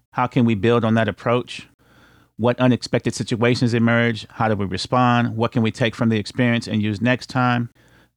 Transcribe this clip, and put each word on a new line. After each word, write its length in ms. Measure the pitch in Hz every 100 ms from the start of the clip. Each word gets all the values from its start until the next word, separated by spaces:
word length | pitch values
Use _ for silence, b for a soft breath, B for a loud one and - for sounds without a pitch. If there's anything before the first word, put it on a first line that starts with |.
| _
how 160 | - 123
can 180 | 139
we 100 | 117
build 300 | 107 113 120
on 80 | 110
that 160 | 113 104
approach, 580 | 95 120 120 - - - _ b b b b b b
what 240 | 117 123
unexpected 540 | 127 117 - 120 120
situations 580 | - 113 110 120 123 120
emerge, 540 | 117 117 117 117 107 -
how 160 | - 113
do 80 | 101
we 100 | 95
respond, 720 | 92 - 127 123 120 117 110
what 140 | 117
can 100 | 127
we 80 | 110
take 240 | - 117
from 160 | - 117
the 80 | 110
experience 480 | - - 123 117 113
and 160 | 110
use 180 | 107 101
next 280 | 120 127 -
time. 420 | 131 123 120 117 b b b b